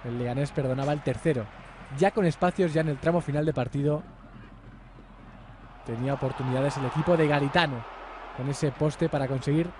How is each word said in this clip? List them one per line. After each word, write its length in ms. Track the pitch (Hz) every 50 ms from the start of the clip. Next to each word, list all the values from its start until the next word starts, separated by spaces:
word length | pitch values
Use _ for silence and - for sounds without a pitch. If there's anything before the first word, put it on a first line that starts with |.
| -
El 140 | 123 120 120
Leganés 340 | 123 120 120 135 143 139
perdonaba 400 | - - 139 127 127 135 139 143
el 100 | 147 147
tercero. 440 | 139 - 127 110 - 170 151 123 107 104 - - - - - - - - 139 139
Ya 120 | 175 196
con 160 | - 226 196
espacios, 480 | 170 151 - - 180 175 - 185 170 147
ya 80 | 160
en 80 | 160 160
el 80 | 147 135
tramo 240 | - 160 170 175
final 240 | - - 139 147 151
de 80 | 151 135
partido, 480 | 135 123 117 - 139 143 147 147 151 - - - - - - - - - - - - - - - - - - - - - - - - - - - - - - - - - - - - -
tenía 300 | - 117 113 127 135 139
oportunidades 600 | 135 - 131 131 - 131 127 127 127 135 143 139 143
el 80 | 135
equipo 300 | 123 123 151 151 160 175
de 120 | 160 160 147
Garitano 580 | 147 143 143 139 139 180 170 151 135 117 113 - - - - - - - - - -
con 140 | - 127 139
ese 220 | 143 - - 147
poste 360 | 127 - 151 156 143 - 170 160
para 200 | - 143 135 127
conseguir 420 | 135 131 127 139 143 160 170 175 - -